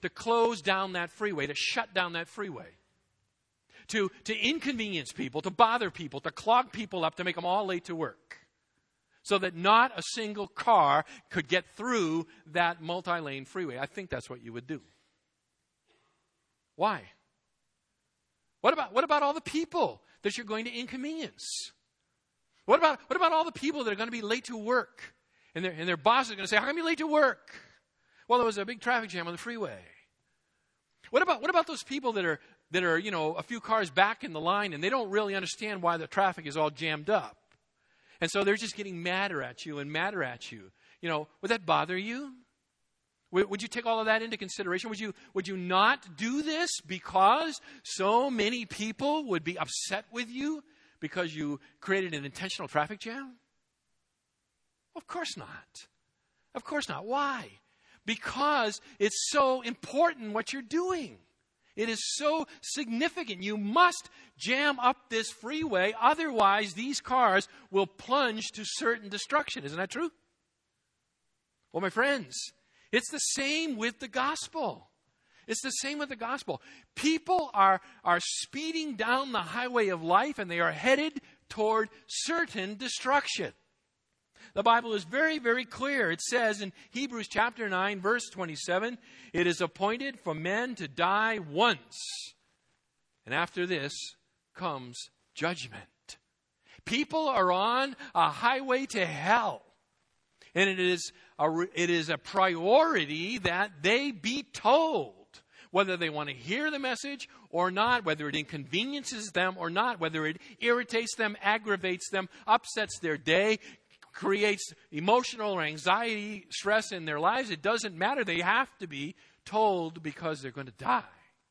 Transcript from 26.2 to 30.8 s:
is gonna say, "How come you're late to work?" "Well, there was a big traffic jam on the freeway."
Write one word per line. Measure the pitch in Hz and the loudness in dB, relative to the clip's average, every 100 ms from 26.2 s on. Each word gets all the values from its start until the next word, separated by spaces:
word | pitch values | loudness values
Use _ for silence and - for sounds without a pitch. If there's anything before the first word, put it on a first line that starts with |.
| 240 | 4
is | 202 | -4
gonna | 196 | 0
say, | 214 | 2
"How | 247 | 2
come | 320 | 0
you're | |
late | 339 311 | -2 -2
to | 311 | 2
work?" | 302 277 214 - - - _ _ _ _ _ - | 4 4 2 -8 -20 -20 _ _ _ _ _ 0
"Well, | 247 | 2
there | |
was | 233 202 | 2 0
a | 196 | -6
big | 240 | -4
traffic | 226 247 220 | 0 0 -2
jam | 175 170 | -6 -6
on | |
the | 170 | -8
freeway." | 233 233 185 101 - - _ _ _ _ _ _ _ _ | -10 -8 -8 -10 -18 -20 _ _ _ _ _ _ _ _